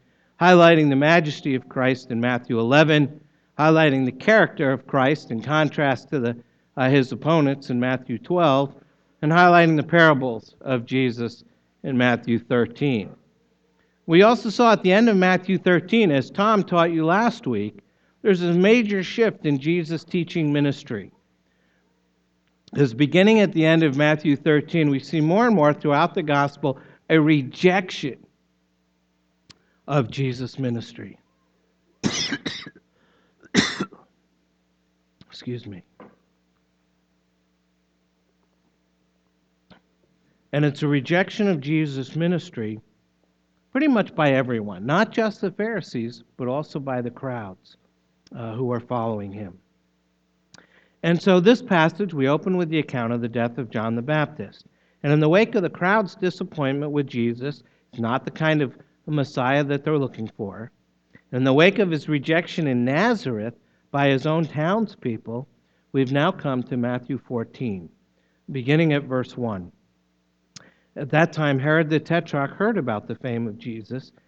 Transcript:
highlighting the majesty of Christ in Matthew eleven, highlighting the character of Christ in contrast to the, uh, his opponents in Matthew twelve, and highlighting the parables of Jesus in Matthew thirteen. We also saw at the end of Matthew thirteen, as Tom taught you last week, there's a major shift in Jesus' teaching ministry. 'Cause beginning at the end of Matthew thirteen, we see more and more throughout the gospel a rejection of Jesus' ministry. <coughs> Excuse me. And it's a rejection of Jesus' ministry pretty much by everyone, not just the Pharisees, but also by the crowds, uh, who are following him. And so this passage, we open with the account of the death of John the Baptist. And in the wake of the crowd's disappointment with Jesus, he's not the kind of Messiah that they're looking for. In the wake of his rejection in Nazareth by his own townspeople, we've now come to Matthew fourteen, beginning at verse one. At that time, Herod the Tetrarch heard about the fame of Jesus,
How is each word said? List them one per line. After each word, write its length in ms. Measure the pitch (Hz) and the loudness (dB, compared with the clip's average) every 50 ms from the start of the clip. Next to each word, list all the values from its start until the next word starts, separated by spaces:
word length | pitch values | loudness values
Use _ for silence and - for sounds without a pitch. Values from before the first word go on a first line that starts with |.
| _ _ _ _ _ _ _ - | _ _ _ _ _ _ _ 2
highlighting 480 | 170 180 180 175 170 170 170 156 151 143 | 6 6 8 10 8 8 8 6 4 4
the 60 | 135 | 2
majesty 600 | 135 147 156 170 175 156 151 139 - - 151 131 | 2 4 4 4 4 2 0 -6 -6 -4 -4 -4
of 140 | 123 - - | -4 -6 -6
Christ 420 | - 139 127 131 131 127 - - | -4 -2 0 0 0 -2 -6 -8
in 80 | 120 117 | -6 -2
Matthew 400 | 120 123 123 120 123 - 123 113 | -2 -2 -2 -4 -4 -4 -2 -2
eleven, 640 | 117 117 135 151 160 151 156 151 143 127 - - - _ _ _ _ _ _ | 0 4 4 6 6 6 4 2 2 0 -2 -10 -20 _ _ _ _ _ _
highlighting 460 | - 151 160 160 160 156 147 135 135 131 | 0 2 4 4 4 4 4 2 0 0
the 80 | 123 | -2
character 600 | - - - 208 220 214 170 139 - - 147 135 135 | -4 -2 0 4 4 4 4 2 0 -2 -2 -2 -2
of 120 | - - | -2 -4
Christ 460 | - - 135 127 139 156 147 - - | -4 0 0 2 2 0 -2 -4 -8
in 100 | 123 110 | -10 -8
contrast 680 | 110 131 151 156 151 135 - 165 147 139 127 123 - - | -4 -2 0 0 0 0 0 -2 0 0 -2 -4 -6 -6
to 100 | 160 135 | -6 -4
the, 160 | 117 120 120 120 - _ _ _ _ _ _ | -4 -4 -6 -8 -12 _ _ _ _ _ _
uh, 140 | 139 127 131 | -2 0 2
his 240 | 139 139 127 - 120 | 2 2 2 0 -4
opponents 560 | - - 151 165 160 143 135 139 135 - - | -6 -2 0 2 2 2 2 0 -4 -6 -6
in 100 | 123 120 | -4 -2
Matthew 380 | 123 127 131 123 - - 120 | -2 -2 -2 -4 -6 -8 -10
twelve, 580 | 107 - - 175 180 170 147 135 139 139 139 - - _ _ _ _ _ _ _ _ | -10 -6 -4 -2 0 2 2 2 2 0 -2 -8 -16 _ _ _ _ _ _ _ _
and 100 | 156 151 | -2 2
highlighting 460 | 165 175 180 175 175 175 170 160 160 | 4 6 6 8 8 6 6 4 2
the 60 | 151 127 | 0 0
parables 720 | - 170 170 165 160 147 127 131 127 113 107 - - _ _ | 2 4 6 6 6 6 4 0 -4 -6 -8 -12 -16 _ _
of 260 | - 135 131 120 117 | -6 -4 -4 -4 -4
Jesus 600 | - 131 131 131 123 113 120 120 110 - - _ _ _ _ _ _ _ _ - | -2 -2 0 0 0 -2 -4 -6 -8 -8 -12 _ _ _ _ _ _ _ _ -8
in 140 | 151 131 | -4 0
Matthew 420 | 123 123 123 120 117 - 120 117 113 | 2 2 2 2 0 0 -2 -2 -2
thirteen. 720 | 120 - 131 120 113 - - - 147 143 127 107 90 - - - _ _ _ _ _ _ _ _ _ _ _ _ _ _ _ _ _ | -2 0 0 0 0 -2 -2 -4 -2 -2 -2 -2 -6 -8 -14 -20 _ _ _ _ _ _ _ _ _ _ _ _ _ _ _ _ _
We 180 | 170 160 180 202 | 4 6 6 6
also 260 | 226 247 233 - 220 | 6 4 2 -2 -4
saw 240 | - - 240 226 208 | 0 2 4 4 4
at 100 | - - | 4 4
the 80 | 185 | 2
end 160 | 185 214 240 | 4 4 4
of 80 | 233 208 | 4 4
Matthew 420 | 185 185 185 185 180 180 196 185 | 4 4 4 2 2 0 -2 -2
thirteen, 540 | 175 - 185 175 160 170 185 226 233 214 175 | 0 2 2 2 2 2 0 2 2 4 4
as 180 | 143 135 135 139 | 2 0 0 -2
Tom 340 | - - 202 220 220 202 170 | -4 -2 0 2 2 2 0
taught 280 | - 180 170 165 175 | 0 2 2 2 2
you 140 | 165 160 156 | 2 0 0
last 420 | 160 180 208 233 233 240 - - | 2 2 2 2 0 -2 -4 -6
week, 320 | 135 117 101 104 107 - - - _ _ _ _ _ _ _ | -4 -4 -4 -4 -6 -10 -14 -20 _ _ _ _ _ _ _
there's 200 | - 220 190 170 | 0 0 0 2
a 100 | 180 175 | 0 0
major 500 | 170 175 180 214 233 247 220 202 202 190 | 2 4 4 6 4 4 2 0 -2 -4
shift 440 | 175 - - 233 226 202 - - - | -4 -4 -2 0 0 0 0 -2 -2
in 140 | 151 143 131 | -2 -2 0
Jesus' 440 | 135 160 170 180 160 151 165 147 - | 0 -2 -2 -2 -2 -4 -6 -8 -6
teaching 480 | - - 180 165 - - 170 156 147 | -6 -4 -4 -4 -4 -4 -2 -2 0
ministry. 600 | 143 147 147 143 135 - - - 120 101 87 - _ _ _ _ _ _ _ _ _ _ _ _ _ _ _ _ _ _ _ _ _ _ _ _ _ _ _ _ _ _ _ - - | 0 0 0 0 -2 -4 -8 -10 -10 -10 -10 -14 _ _ _ _ _ _ _ _ _ _ _ _ _ _ _ _ _ _ _ _ _ _ _ _ _ _ _ _ _ _ _ -10 -2
'Cause 180 | 139 143 123 113 | 0 0 0 0
beginning 460 | 120 147 127 160 180 196 214 226 214 | 0 -2 2 4 4 4 6 6 4
at 140 | 202 160 147 | 4 2 2
the 120 | 160 160 | 2 2
end 180 | 160 160 165 160 | 4 4 4 4
of 120 | 147 131 | 2 2
Matthew 400 | 143 151 151 156 151 - 156 139 | 2 2 2 2 0 0 0 -2
thirteen, 540 | 135 - 165 151 147 147 - - 170 151 147 | 0 2 2 2 2 0 -2 -2 0 0 0
we 100 | 139 131 | 0 -2
see 220 | - - 175 160 | -4 -4 -2 0
more 240 | 151 160 180 214 240 | 0 2 2 2 2
and 100 | 240 214 | 2 4
more 180 | 160 147 147 147 | 4 4 2 2
throughout 420 | 147 - 151 143 147 170 175 - | 0 0 0 2 2 0 0 -2
the 80 | 202 156 | -4 -2
gospel 560 | 147 143 143 143 139 - - - 139 127 - - - - _ _ - | 0 0 0 0 -2 -4 -4 -4 -4 -4 -6 -12 -20 -20 _ _ 0
a 120 | 160 160 | 2 4
rejection 960 | 147 156 156 147 127 - - - 175 185 180 202 190 185 - - - 127 113 - - _ _ _ _ _ _ _ _ _ _ _ _ _ _ _ _ _ _ _ _ _ _ _ _ _ - _ _ _ _ _ _ | 4 4 2 2 0 -4 -6 0 2 2 2 2 -2 -4 -10 -10 -8 -10 -10 -12 -18 _ _ _ _ _ _ _ _ _ _ _ _ _ _ _ _ _ _ _ _ _ _ _ _ _ -20 _ _ _ _ _ _
of 240 | - 143 147 120 113 | -2 -2 -2 -2 -2
Jesus' 480 | - 135 135 127 120 127 127 117 - | -4 -6 -6 -6 -6 -8 -10 -10 -8
ministry. 600 | 139 135 123 117 117 - - - - 104 95 - _ _ _ _ _ _ _ _ _ _ _ _ _ _ _ _ _ - | -6 -6 -4 -4 -6 -8 -12 -16 -18 -18 -18 -20 _ _ _ _ _ _ _ _ _ _ _ _ _ _ _ _ _ -6
<coughs> 40 | - - - - - 147 - - - - - - - - - _ _ _ _ _ _ _ _ _ _ _ _ _ _ - - - - - - - - - - _ _ _ _ _ _ _ _ _ _ _ _ _ _ _ _ _ _ _ _ _ _ _ _ - | -6 -4 -4 -6 -6 -6 -8 -8 -12 -14 -14 -16 -18 -20 -20 _ _ _ _ _ _ _ _ _ _ _ _ _ _ 0 0 0 0 -4 -8 -10 -10 -10 -18 _ _ _ _ _ _ _ _ _ _ _ _ _ _ _ _ _ _ _ _ _ _ _ _ -20
Excuse 400 | _ - - - 123 123 117 - | _ -20 -16 -12 -12 -12 -12 -12
me. 160 | 107 98 87 - _ _ - - - _ _ _ _ _ _ _ _ _ _ _ _ _ _ _ _ _ _ _ _ _ _ _ _ _ _ _ _ _ _ _ _ _ _ _ _ _ _ _ _ _ _ _ _ _ _ _ _ _ _ _ _ _ _ _ _ _ _ _ _ _ _ _ _ _ _ _ _ _ _ _ _ - _ _ _ _ _ _ _ _ _ _ _ _ _ _ _ 135 | -16 -18 -18 -20 _ _ -20 -20 -20 _ _ _ _ _ _ _ _ _ _ _ _ _ _ _ _ _ _ _ _ _ _ _ _ _ _ _ _ _ _ _ _ _ _ _ _ _ _ _ _ _ _ _ _ _ _ _ _ _ _ _ _ _ _ _ _ _ _ _ _ _ _ _ _ _ _ _ _ _ _ _ _ -20 _ _ _ _ _ _ _ _ _ _ _ _ _ _ _ -2
And 100 | 147 151 | 0 0
it's 200 | 147 143 - 151 | 0 0 -2 -2
a 40 | |
rejection 600 | 143 147 139 123 - 170 180 190 185 - - 208 196 | 0 0 -2 0 0 0 0 0 -2 -2 -2 -2 0
of 100 | 180 143 | -2 -2
Jesus' 560 | 127 147 160 156 156 143 135 135 127 - - | -4 -2 -2 -2 -2 -4 -6 -8 -10 -8 -6
ministry 640 | 156 170 175 180 160 - - - 123 110 107 110 110 - _ _ _ _ _ _ _ _ _ _ _ _ _ _ _ _ _ - | -4 -2 -2 -2 -2 -6 -8 -10 -10 -8 -8 -10 -12 -16 _ _ _ _ _ _ _ _ _ _ _ _ _ _ _ _ _ -4
pretty 160 | 269 311 302 | 0 2 2
much 260 | 247 208 156 - - | 2 2 0 -2 -2
by 160 | 160 151 139 | 0 2 2
everyone, 540 | 135 131 127 127 120 110 104 104 95 92 104 | 2 2 0 -2 -4 -6 -6 -8 -10 -8 -4
not 260 | 131 151 190 220 214 | -2 0 0 0 0
just 300 | - 240 220 214 208 - | -2 -4 -4 -4 -4 -6
the 100 | 214 180 | -8 -8
Pharisees, 720 | - - 208 226 226 185 - - - 123 113 117 120 - - _ _ | -6 -6 -6 -6 -6 -8 -8 -8 -8 -8 -8 -8 -10 -16 -20 _ _
but 100 | - 127 | -10 -6
also 320 | 123 127 147 151 - - 151 | -6 -6 -6 -8 -8 -10 -10
by 220 | 135 135 127 123 | -8 -6 -6 -6
the 100 | 120 120 | -6 -8
crowds, 640 | 120 - 135 131 123 117 104 95 95 - _ _ _ _ _ _ _ _ _ _ _ _ _ _ - | -10 -10 -10 -10 -10 -10 -10 -12 -16 -20 _ _ _ _ _ _ _ _ _ _ _ _ _ _ -16
uh, 220 | 123 117 113 110 | -14 -12 -12 -8
who 160 | 123 135 120 | -8 -6 -6
are 80 | 123 117 | -6 -6
following 540 | 120 - 123 120 113 113 107 104 101 98 95 | -6 -6 -6 -6 -4 -6 -6 -8 -10 -12 -12
him. 240 | 107 104 90 - - _ _ _ _ _ _ _ _ _ _ _ _ _ _ _ _ _ _ - - _ _ _ _ _ _ _ _ | -14 -14 -16 -16 -20 _ _ _ _ _ _ _ _ _ _ _ _ _ _ _ _ _ _ -20 -20 _ _ _ _ _ _ _ _
And 200 | - 165 175 160 | -2 -2 -2 0
so 200 | - 202 185 180 | 2 2 4 6
this 200 | 170 220 254 - | 6 6 4 4
passage, 520 | - - 196 165 156 165 170 - 208 175 160 | 2 0 2 2 2 2 0 -2 -6 -6 -2
we 160 | 139 135 135 | -2 0 0
open 260 | 147 160 - 196 185 | 0 0 -2 -2 -2
with 140 | 180 175 156 | -2 -2 -2
the 100 | 160 156 | -2 -4
account 320 | 139 - - 123 117 113 | -4 -4 -6 -4 -4 -4
of 80 | 120 120 | -4 -4
the 80 | 120 | -4
death 300 | 113 117 120 117 120 117 | -4 -4 -4 -4 -4 -4
of 120 | 143 139 - | -8 -10 -8
John 280 | - 113 110 113 117 | -6 -6 -4 -4 -4
the 40 | 117 | -4
Baptist. 640 | 120 143 151 151 147 151 151 - 101 - - - _ _ _ _ _ _ _ _ | -4 -2 -2 -2 -2 -4 -6 -12 -16 -16 -18 -20 _ _ _ _ _ _ _ _
And 100 | - 143 | -2 0
in 80 | 147 151 | 2 2
the 80 | 156 | 4
wake 280 | 156 175 202 226 226 247 | 4 4 4 4 2 0
of 60 | 208 | -2
the 80 | 175 151 | -2 -2
crowd's 460 | - - 175 185 208 226 202 170 - | -4 -4 -2 0 0 0 -2 -4 -6
disappointment 800 | - 180 180 - - 190 190 - 160 139 131 139 143 147 147 147 | -4 -4 -4 -4 -6 -10 -10 -6 -4 -4 -2 -2 -4 -6 -4 -4
with 140 | 147 139 | -4 -4
Jesus, 560 | 143 - 120 117 117 117 120 131 143 147 - _ _ _ _ _ _ | -4 -4 -4 -2 -2 -4 -6 -8 -10 -12 -12 _ _ _ _ _ _
he's 80 | - 117 | -10 -8
not 240 | 117 113 123 131 123 | -4 -2 -2 -4 -4
the 80 | - | -8
kind 300 | - - 160 156 156 151 | -6 -4 -2 0 0 0
of 160 | 143 117 - - _ _ _ _ _ | -2 -4 -6 -12 _ _ _ _ _
Messiah 600 | 170 151 147 131 - - 139 123 127 139 147 147 | -6 -4 -4 -4 -4 -4 -4 -2 0 0 0 0
that 180 | 139 143 143 - | -2 -4 -4 -4
they're 140 | 151 156 | -2 -2
looking 340 | 147 135 117 - - 113 107 - | -2 -2 -4 -6 -10 -12 -12 -10
for. 340 | - 110 98 92 101 117 135 _ _ _ _ _ _ _ _ _ _ _ _ 131 | -12 -12 -12 -12 -14 -16 -18 _ _ _ _ _ _ _ _ _ _ _ _ -4
In 100 | 127 131 | 0 2
the 80 | 135 | 4
wake 260 | 131 147 170 196 202 226 | 6 6 6 6 6 2
of 120 | 202 175 | 0 0
his 160 | 160 143 - | -2 -4 -4
rejection 600 | 156 151 139 123 156 160 170 170 - - 185 160 | -2 -4 -2 0 0 0 0 -2 -2 -4 -4 -2
in 180 | 139 123 120 120 | 0 0 0 0
Nazareth 680 | 127 139 160 208 247 240 196 - 135 117 104 104 120 - _ _ _ _ _ _ _ | 0 0 0 0 0 0 -2 -4 -6 -6 -6 -6 -8 -10 _ _ _ _ _ _ _
by 160 | - 143 143 | -4 0 2
his 180 | 139 135 127 135 | 2 2 2 0
own 200 | 156 156 165 160 | -2 -2 -2 -2
townspeople, 1000 | 139 - 151 151 170 202 226 220 - - _ - 127 110 107 - 113 117 123 139 - _ _ _ _ _ _ _ _ | -4 -4 -4 -2 -2 -2 -2 -2 -6 -8 _ -8 -8 -8 -8 -10 -10 -10 -12 -12 -14 _ _ _ _ _ _ _ _
we've 220 | - 135 135 123 139 | -2 -2 -2 0 0
now 180 | 143 151 185 | 0 0 0
come 320 | 190 - - 143 131 127 123 | -2 -4 -6 -4 -4 -4 -6
to 140 | - 131 | -6 -6
Matthew 400 | 123 120 123 123 127 123 - 139 | -4 -4 -4 -4 -6 -6 -8 -10
fourteen, 720 | 120 - - 131 117 113 117 - - 131 113 98 90 82 82 - _ _ _ _ _ _ _ _ _ _ - | -10 -10 -8 -8 -8 -8 -10 -10 -10 -8 -8 -8 -8 -12 -16 -20 _ _ _ _ _ _ _ _ _ _ -12
beginning 440 | 147 135 117 135 147 160 170 156 143 | -10 -6 -2 0 2 2 2 2 0
at 100 | 143 - | -2 -2
verse 320 | 127 131 127 123 - - | -4 -4 -6 -6 -6 -8
one. 380 | 127 120 113 104 92 87 87 - _ _ _ _ _ _ _ _ _ _ _ _ _ _ _ _ - - _ _ _ _ _ _ | -8 -8 -6 -8 -8 -10 -14 -18 _ _ _ _ _ _ _ _ _ _ _ _ _ _ _ _ -20 -20 _ _ _ _ _ _
At 140 | - 143 123 | -12 -6 0
that 240 | 156 151 170 165 - | 2 2 2 2 0
time, 260 | 156 151 143 135 131 | -2 0 0 0 0
Herod 300 | 131 151 156 165 165 151 | 0 2 2 2 2 0
the 100 | 160 147 | -2 -2
Tetrarch 560 | 156 - 165 170 165 - - 143 139 139 - | -2 -2 -2 -2 -2 -2 -4 -4 -4 -4 -4
heard 220 | - 196 226 233 | -2 -2 -2 -2
about 320 | 185 131 123 107 104 - - | -2 -4 -4 -6 -6 -6 -10
the 60 | 113 | -12
fame 300 | - - 127 117 117 117 | -10 -8 -6 -6 -4 -6
of 120 | 110 104 | -6 -8
Jesus, 560 | 117 - 123 113 110 104 - 120 131 - - _ _ _ | -10 -12 -12 -12 -12 -12 -12 -14 -14 -14 -16 _ _ _